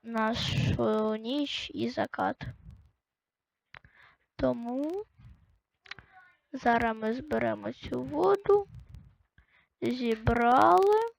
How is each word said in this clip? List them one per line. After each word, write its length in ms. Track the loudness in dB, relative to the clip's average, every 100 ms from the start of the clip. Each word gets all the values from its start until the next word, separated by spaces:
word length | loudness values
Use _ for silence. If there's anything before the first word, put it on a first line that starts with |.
нашу 1120 | -6 -2 -2 -2 -2 0 0 2 2 2 0 -4
ніч 560 | -4 -4 -2 -6 -8
і 160 | -6 -4
закат. 520 | -4 -6 -2 -4 -4 -10 -12 -18 -20 _ _ _ _ _ _ _ _ _ -20 _ _ -20 _ _ -2
Тому 720 | 0 0 -4 -6 -4 -6 -10 _ -20 -20 _ _ _ _ -20 -20 _ -20 _ _ _
зараз 440 | -4 0 0 0 -4
ми 160 | -4
зберемо 600 | -6 -4 -2 -2 -4 -8
цю 300 | -10 -8 -8
воду. 640 | -6 0 2 2 4 2 2 -14 -18 -20 -20 _ _ _ _ _ _ _
Зібрали. 1160 | -4 0 -2 0 2 2 4 6 8 8 6 4 2